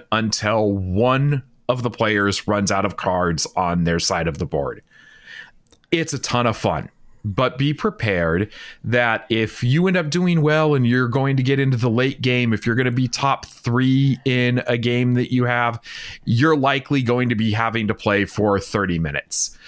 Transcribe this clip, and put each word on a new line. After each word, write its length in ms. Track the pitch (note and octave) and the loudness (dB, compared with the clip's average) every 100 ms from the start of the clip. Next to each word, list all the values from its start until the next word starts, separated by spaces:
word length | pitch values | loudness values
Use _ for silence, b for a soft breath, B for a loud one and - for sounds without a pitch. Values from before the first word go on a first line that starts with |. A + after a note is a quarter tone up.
| - | -2
until 600 | A2 A2+ - A2 A2 G#2+ | -2 0 -2 0 0 0
one 720 | G2+ F#2 F#2 B2 C3 C#3+ C#3+ - _ - | 0 -2 0 2 2 2 0 -6 _ -4
of 140 | B2+ | -2
the 60 | A#2+ | -2
players 580 | - A2 G#2+ G2+ F#2+ - | -2 0 2 2 0 -2
runs 240 | G#2 G2 | 0 0
out 140 | G2 G2 | 0 -2
of 120 | - | -2
cards 480 | - F#2 F2 D#2+ - F2 | -2 2 2 0 -4 -2
on 280 | F2+ F2 | 0 0
their 160 | E2+ E2+ | 0 0
side 280 | - F2+ E2 | 0 -2 -2
of 100 | D2 | -4
the 60 | D2+ | -4
board. 360 | D2+ C#2+ G#2+ _ B B B B B B B _ - - | -4 -4 -8 _ B B B B B B B _ -16 -4
It's 240 | E3 D#3 | -2 -2
a 60 | C3+ | -6
ton 260 | - B2 A#2+ | -2 0 0
of 80 | G#2 | 0
fun. 320 | G#2+ D#2+ G1+ _ - - G#2 | -2 -2 -6 _ -20 -12 -8
But 320 | F#2+ B2+ C3+ | -2 -2 0
be 160 | C#3+ | -2
prepared 800 | D3 A3 - A2+ F#2 E2+ E2+ G#2 B B B | -2 -4 -2 -2 0 2 0 -2 B B B
that 420 | A2 B2 A#2+ A2 - | -2 0 2 0 -2
if 340 | A2+ A2 - | -2 -2 -2
you 240 | B2 D3 F3+ | 0 2 2
end 100 | F#3 | 0
up 120 | D3+ | 0
doing 320 | F3 F3+ E3+ | 0 2 2
well 340 | D3+ D#3 D#3 C#3+ | 2 2 2 2
and 120 | A#2+ | 2
you're 200 | B2+ B2 | 2 2
going 300 | C3+ C3+ C3+ | 0 0 0
to 60 | |
get 160 | B2+ C#3 | 2 2
into 180 | C3+ B2 | 2 2
the 120 | B2 | 2
late 320 | A2+ C3 - | 2 0 0
game, 320 | B2+ B2 A#2+ | 0 2 2
if 120 | G#2+ - | 0 0
you're 100 | A#2 | 0
gonna 160 | B2+ | 0
be 160 | B2 B2 | 0 -2
top 380 | - C#3 C3 - | 0 0 -2 -6
three 720 | - - A#2+ C3 C3 C#3 B2 C3+ | -8 -2 2 4 4 2 0 0
in 380 | B2 B2 B2 A#2+ | 0 2 0 0
a 100 | A#2+ | -2
game 380 | A#2+ A#2+ B2 B2 | 0 2 2 2
that 180 | B2 | 0
you 120 | B2+ B2 | 0 0
have, 360 | A#2+ A#2+ A#2 B B B B - | 0 -2 -4 B B B B -2
you're 300 | A#2 D#3 D#3 | 2 4 4
likely 460 | C3+ C3+ - C#3+ | 2 0 0 0
going 280 | A#2 B2 B2 | 2 2 0
to 60 | A2 | 0
be 160 | A2+ | 0
having 360 | G#2+ A2+ A2+ G#2+ | 0 0 0 -2
to 60 | |
play 320 | G#2 - G2+ G2 | -2 0 0 0
for 340 | - G#2 G2 | 0 0 0
thirty 400 | - G#2+ F#2+ E2+ | 0 -2 0 0
minutes. 580 | D#2+ C#2+ - - - B | -2 -4 -4 -4 -4 B